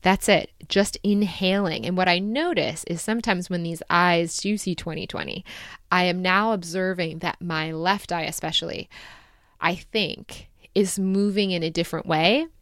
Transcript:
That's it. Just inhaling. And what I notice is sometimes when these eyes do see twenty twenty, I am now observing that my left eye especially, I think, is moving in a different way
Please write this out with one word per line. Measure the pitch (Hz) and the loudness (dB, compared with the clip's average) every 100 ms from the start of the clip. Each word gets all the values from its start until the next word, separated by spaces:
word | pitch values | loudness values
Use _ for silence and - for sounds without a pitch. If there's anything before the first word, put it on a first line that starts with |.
That's | 185 196 - | 4 2 4
it. | 190 - _ - | 4 2 _ -2
Just | - 208 - | 2 2 0
inhaling. | 202 202 208 - 190 196 196 156 110 | 0 2 0 0 0 2 0 -2 -2
And | 185 | 0
what | 185 | 4
I | 175 | 2
notice | 196 240 339 302 151 160 | 2 0 0 0 0 -4
is | - 165 | -6 -6
sometimes | - 226 226 185 180 | -2 -2 0 0 0
when | 180 | -4
these | 170 170 - | -4 -6 0
eyes | 175 180 170 170 - | 4 6 4 2 -2
do | 202 208 | -2 -2
see | - 170 | -2 -4
twenty | - 165 180 | -4 -8 -8
twenty, | - - - - - - - _ | -8 -6 -8 -12 -16 -16 -18 _
I | 180 | 2
am | 180 180 | 2 2
now | 185 185 214 | 2 2 2
observing | 214 170 175 185 185 165 160 | 0 -2 -2 -2 -2 -4 -2
that | 170 - | -6 -6
my | 175 160 156 | -4 -4 -4
left | 160 170 202 - | -2 0 0 0
eye | 175 | -4
especially, | 156 165 160 156 - - - - - - - _ _ _ | -4 -4 -4 -4 -4 -10 -12 -16 -20 -20 -20 _ _ _
I | 160 | -2
think, | 180 - 226 180 - - - - _ - - | -2 -4 -2 -2 -4 -12 -18 -20 _ -4 0
is | 190 - | 2 2
moving | 190 190 202 202 202 | 0 2 2 2 0
in | 180 | 0
a | 165 | -2
different | 165 170 165 - | -2 -2 -2 0
way | 160 165 247 320 - | 2 4 4 0 -8